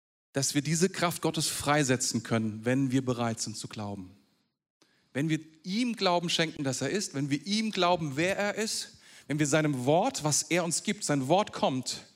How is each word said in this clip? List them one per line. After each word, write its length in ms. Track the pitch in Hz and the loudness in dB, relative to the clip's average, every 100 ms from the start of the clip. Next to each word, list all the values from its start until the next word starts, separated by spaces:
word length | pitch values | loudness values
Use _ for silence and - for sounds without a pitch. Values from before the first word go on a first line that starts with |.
| _ _ _ | _ _ _
dass 220 | - 135 - | -2 0 0
wir 60 | |
diese 280 | 143 160 190 | 0 2 2
Kraft 320 | - 175 - | 2 -2 0
Gottes 260 | 160 165 147 | -2 0 -2
freisetzen 760 | - - 147 135 127 - 117 | -2 2 4 4 2 2 -2
können, 420 | - 113 110 107 113 | 0 0 0 -2 0
wenn 260 | 127 139 | 2 2
wir 140 | 131 127 | 2 0
bereit 340 | 120 120 113 | -2 -2 -2
sind 160 | - 107 | -6 -8
zu 120 | - | -10
glauben. 480 | - 104 98 92 101 _ _ _ _ _ _ _ _ _ | -8 -8 -8 -12 -18 _ _ _ _ _ _ _ _ _
Wenn 160 | 127 160 | -2 0
wir 100 | 156 160 - | 0 -4 -16
ihm 320 | - 202 247 220 | -6 -2 -2 0
Glauben 340 | 190 175 170 | 2 2 0
schenken, 340 | - 160 - | 0 0 -2
dass 180 | 139 123 | -2 -2
er 80 | 135 | -2
ist, 240 | 208 208 | -2 -4
wenn 160 | 139 143 | -4 -2
wir 160 | 147 175 | -2 -2
ihm 240 | 208 220 | -2 -2
glauben, 480 | 196 175 180 160 135 | 2 2 2 0 0
wer 180 | 175 190 | 0 0
er 200 | 202 196 | -2 -2
ist, 420 | 220 - - - - - - | -4 -4 -8 -16 -20 -16 -6
wenn 100 | 143 | 0
wir 80 | 151 | 2
seinem 400 | 156 156 135 123 | 4 2 0 4
Wort, 380 | 160 240 262 | 4 4 0
was 180 | 147 143 | 0 0
er 220 | - 170 | 0 0
uns 180 | 175 - | 0 -2
gibt, 220 | - 202 | -2 -4
sein 240 | - 143 127 | 0 0 4
Wort 260 | 180 208 | 2 2
kommt 540 | - 196 131 127 - - | 0 0 0 -4 -8 -10